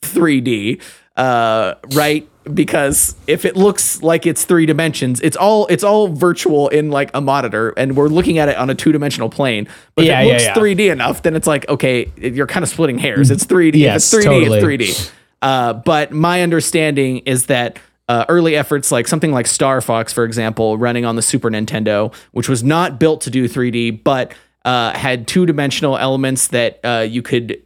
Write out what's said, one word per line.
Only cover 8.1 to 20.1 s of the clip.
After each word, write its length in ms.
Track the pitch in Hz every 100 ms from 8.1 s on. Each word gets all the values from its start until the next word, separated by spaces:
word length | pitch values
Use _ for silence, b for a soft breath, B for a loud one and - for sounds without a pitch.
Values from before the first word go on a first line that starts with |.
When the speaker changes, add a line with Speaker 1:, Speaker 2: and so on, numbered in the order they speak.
Speaker 1:
looking 280 | 156 180 165
at 100 | 147
it 80 | -
on 120 | 127
a 40 | 135
two-dimensional 540 | - 151 143 - 113
plane. 380 | - 139 110 104 B B -
But 100 | 165
Speaker 2:
Yeah, 140 | 135
Speaker 1:
if 40 |
it 40 | 131
Speaker 2:
yeah, 60 |
Speaker 1:
looks 100 | 120 -
Speaker 2:
yeah. 80 | -
Speaker 1:
three 200 | 214 190
D 140 | 208
enough, 320 | 151 120 247
then 120 | 175 160
it's 120 | 160
like, 200 | 147 -
okay, 420 | 143 139 123 113 -
you're 300 | 123 123 139
kinda 200 | - 170
splitting 320 | - 160 123
hairs. 320 | 135 117 135
It's 140 | - -
three 260 | 185 165
D. 80 | 151
Speaker 2:
Yes, 340 | 143 101 -
Speaker 1:
If 60 | 226
it's 60 | 160
three 60 |
D, 60 | 135
Speaker 2:
totally. 180 | - 107
Speaker 1:
it's 60 |
three 140 | 104 135
D. 160 | 104 - - B B _
Uh, 320 | 135 131 120
but 380 | 113 120 156 147
my 300 | 151 165 180
understanding 760 | 175 165 - 165 156 139 135 127
is 260 | - 127 -
that 300 | 131 120 - _ _ -
uh, 180 | 120 113
early 260 | 175 165 147
efforts, 360 | 139 147 -
like 160 | 131 117
something 240 | 160 156
like 160 | 135 117
Star 340 | - 135 131
Fox, 320 | - 113 110